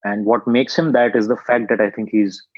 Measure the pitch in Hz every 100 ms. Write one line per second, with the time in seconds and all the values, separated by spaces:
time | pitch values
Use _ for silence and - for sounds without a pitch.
0 | 101 101 104 117 - 120 131 - 160 123
1 | 120 120 107 117 - 123 110 113 107 -
2 | 107 110 101 90 _